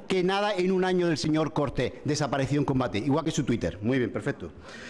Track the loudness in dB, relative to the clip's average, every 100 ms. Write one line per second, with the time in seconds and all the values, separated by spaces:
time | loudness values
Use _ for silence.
0 | -2 2 2 2 2 2 2 2 2 2
1 | 2 2 2 2 2 0 -2 0 -4 -2
2 | -2 0 0 0 0 2 2 0 0 0
3 | 0 0 0 -2 0 0 -2 -2 0 0
4 | 0 -2 -4 -6 -8 -14 -18 -16 -16